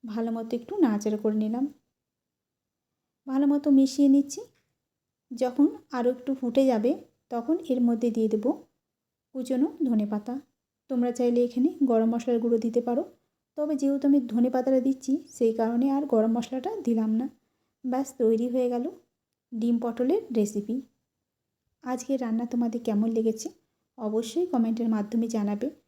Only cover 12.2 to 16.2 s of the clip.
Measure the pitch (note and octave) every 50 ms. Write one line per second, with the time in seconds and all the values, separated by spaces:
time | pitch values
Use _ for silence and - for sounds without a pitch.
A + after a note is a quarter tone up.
12.2 | A#3 - A#3+ A3+ A3+ A#3 A#3 A3+ A3 A3+ A3+ A#3+ A#3 B3 A#3+ C4 F4 - - _
13.2 | _ _ _ _ _ _ _ - D4+ D4+ D#4 C4+ C#4 C#4 C#4 C#4 C#4 C#4+ C#4 C#4+
14.2 | B3 A#3 G#3+ A#3 A#3+ B3+ B3+ B3+ B3+ C4+ C4+ C4 B3 C4+ C4+ - - - C4+ E4+
15.2 | - - - - A#3+ A3+ A3+ A3+ A3+ A3 A#3 A#3+ C4 C#4 C4+ C#4 D4 C#4 - A3